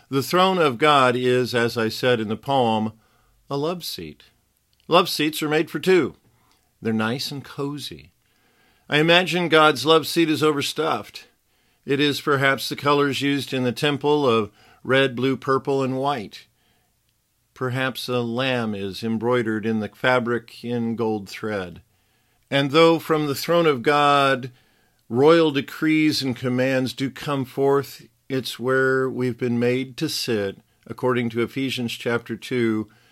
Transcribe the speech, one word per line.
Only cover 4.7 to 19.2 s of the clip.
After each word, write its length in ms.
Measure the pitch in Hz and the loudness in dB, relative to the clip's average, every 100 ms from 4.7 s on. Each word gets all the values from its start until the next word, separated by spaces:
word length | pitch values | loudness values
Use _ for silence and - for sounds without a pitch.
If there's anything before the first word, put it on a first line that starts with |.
| _ - | _ 0
Love 200 | 170 175 | 2 2
seats 360 | - 156 151 | -2 -4 -2
are 80 | 151 | -2
made 200 | 151 165 | -2 -2
for 80 | 160 | -2
two. 360 | 180 185 110 - _ _ _ _ _ _ | 2 2 2 -6 _ _ _ _ _ _
They're 140 | 113 | -4
nice 360 | 110 110 131 - | -2 -2 -4 -8
and 140 | 143 | -10
cozy. 680 | - - 143 147 120 78 78 _ _ _ _ _ _ _ - | -12 -8 -8 -8 -12 -16 -20 _ _ _ _ _ _ _ -2
I 120 | 143 | 2
imagine 500 | 165 175 175 175 170 | 4 4 2 -2 2
God's 340 | 160 156 135 | 6 6 4
love 220 | 143 165 139 | 4 2 2
seat 240 | 170 160 | 0 0
is 120 | 147 | 2
overstuffed. 840 | 156 143 127 - 156 117 - - - _ _ _ _ _ | 0 0 -4 -4 -4 -4 -8 -18 -20 _ _ _ _ _
It 160 | - 139 | -4 0
is 220 | 147 143 | 0 0
perhaps 480 | 156 135 139 127 - | -2 0 2 0 -4
the 40 | |
colors 460 | 135 139 143 143 117 | -4 0 2 2 0
used 320 | 139 139 123 | 0 -2 -2
in 120 | 131 | -2
the 80 | 123 | -2
temple 540 | 117 147 139 147 151 135 | -2 -2 0 0 2 2
of 240 | 113 101 - _ _ | 2 0 -8 _ _
red, 320 | - 135 135 | 0 2 2
blue, 220 | 120 135 127 | 0 -2 -2
purple, 460 | - 135 143 135 | 0 -2 0 -2
and 160 | 131 131 | -2 -2
white. 480 | 139 135 95 - - _ _ _ _ _ _ _ _ _ _ | -2 -4 -8 -16 -20 _ _ _ _ _ _ _ _ _ _
Perhaps 560 | - 127 127 131 117 - | -8 -4 -2 -4 -6 -4
a 120 | 123 | -2
lamb 540 | 120 117 131 123 110 | -2 -2 -2 -2 -4
is 300 | 98 98 90 | -6 -8 -6
embroidered 640 | 113 113 | -6 -2